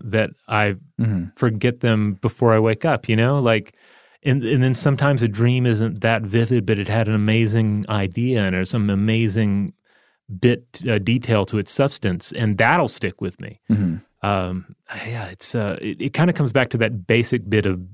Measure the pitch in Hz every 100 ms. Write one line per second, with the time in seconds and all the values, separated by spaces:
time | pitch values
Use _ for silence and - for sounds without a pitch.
0 | 113 110 107 - - 107 104 92 - -
1 | 113 95 87 - 123 107 123 120 120 110
2 | 104 95 120 - 120 110 113 113 165 127
3 | - 110 120 143 120 110 - _ _ _
4 | _ _ 147 135 117 131 131 120 147 139
5 | 139 135 117 101 120 127 123 107 113 101
6 | 113 113 107 110 117 123 95 104 95 110
7 | 107 107 104 110 113 113 110 104 101 107
8 | 98 101 123 120 98 90 95 120 104 98
9 | 107 113 113 101 107 101 98 - _ _
10 | _ _ - 95 123 120 - - 127 107
11 | 95 120 117 110 95 107 95 - 139 -
12 | 104 87 - - 110 101 113 170 131 -
13 | 95 - 95 - 92 110 - 107 92 82
14 | - _ 101 101 90 92 - - - -
15 | 110 117 101 92 - 120 101 90 107 -
16 | 139 - 170 170 135 120 123 117 113 110
17 | 87 113 117 123 95 107 101 90 90